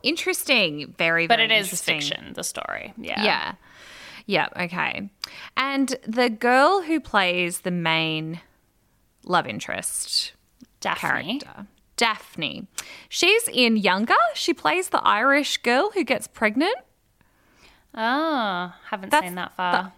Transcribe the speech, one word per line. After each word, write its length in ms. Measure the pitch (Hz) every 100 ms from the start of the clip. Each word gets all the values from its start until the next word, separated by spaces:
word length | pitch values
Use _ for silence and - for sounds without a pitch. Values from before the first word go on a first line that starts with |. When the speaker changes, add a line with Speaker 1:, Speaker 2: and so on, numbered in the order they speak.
Speaker 1:
interesting. 920 | 247 339 370 349 - 247 175 147 - -
Very, 300 | 165 165 165
Speaker 2:
But 100 | 226
Speaker 1:
very 60 | 220
Speaker 2:
it 60 | 220
is 60 | 190
Speaker 1:
interesting. 320 | 180 - 151
Speaker 2:
fiction, 340 | 147 - -
the 100 | -
story. 500 | - - - 50 - -
Yeah. 260 | - -
Speaker 1:
Yeah. 300 | 202 160 76 - - - - - - - -
Yeah, 200 | 175 - -
okay. 500 | 175 175 151 - 202 - - - - -
And 400 | 269 277 262 262 -
the 220 | 233 247
girl 520 | 214 247 262 302 392
who 180 | 320 320
plays 600 | - 208 180 180 175 175
the 100 | 185
main 680 | 175 165 160 160 156 160 165 - _ _ _ _ _ _ _
love 220 | - 175 -
interest 840 | 104 - - - - - - - - _ _ - _
Speaker 2:
Daphne. 600 | 190 170 156 131 175 277
Speaker 1:
character, 280 | - - 202 _ _ -
Daphne, 720 | 233 214 - - 151 - 196 - - - -
she's 400 | - 349 440 -
in 260 | - 240 220
Younger. 380 | 190 190 233 440 679
She 200 | 571 -
plays 360 | - 302 349 370
the 140 | - -
Irish 520 | 208 262 285 269 -
girl 340 | 240 254 415
who 100 | 392
gets 240 | 262 247 -
pregnant. 480 | - 214 226 359 554 - _ _ _ _ _ _ _ - _ _
Speaker 2:
Oh, 800 | 226 226 269 320 277 208 175 180 - -
haven't 200 | 208 190
Speaker 1:
That's 140 | 302 180
Speaker 2:
seen 100 | 180
that 200 | - -
far. 380 | 180 175 190